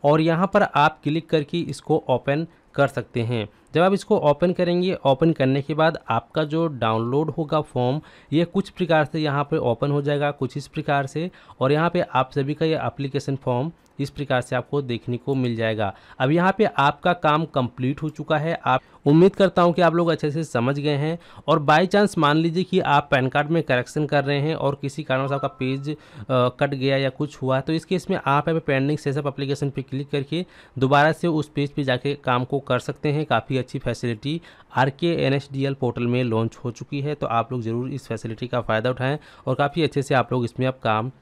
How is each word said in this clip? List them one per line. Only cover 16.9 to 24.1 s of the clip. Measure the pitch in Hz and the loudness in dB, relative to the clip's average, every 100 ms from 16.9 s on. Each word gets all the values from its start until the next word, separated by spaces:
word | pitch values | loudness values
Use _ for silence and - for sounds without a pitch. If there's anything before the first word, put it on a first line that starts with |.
| - 185 | 2 -2
काम | 170 156 151 | 0 2 2
कंप्लीट | 165 139 120 - 127 143 | 0 -2 -4 -2 -4 -4
हो | 156 | -8
चुका | - 147 151 | -8 -2 -2
है। | 160 170 | -2 -4
आप, | 131 127 _ - 139 | 0 -2 _ -4 4
उम्मीद | 156 190 - | 6 6 6
करता | 190 185 | 2 4
हूँ | 175 | 2
कि | 165 | 4
आप | 170 | 2
लोग | 170 170 | 4 0
अच्छे | 156 151 | 0 -2
से | 147 | -4
समझ | 156 120 120 143 | -2 0 0 0
गए | 143 | -2
हैं। | 139 151 170 - - - | 0 -2 -6 -12 -10 0
और | 160 147 | 0 4
by | 151 180 | 4 4
chance | 202 208 - | 2 2 2
मान | 147 151 | 2 2
लीजिए | 170 165 | 0 -2
कि | 185 185 | 0 0
आप | - 143 143 | 2 2 2
पैन | 139 127 | 0 2
कार्ड | 143 147 | 0 0
में | 143 | -2
करेक्शन | - 123 120 151 | 0 -2 -2 -4
कर | 147 | 0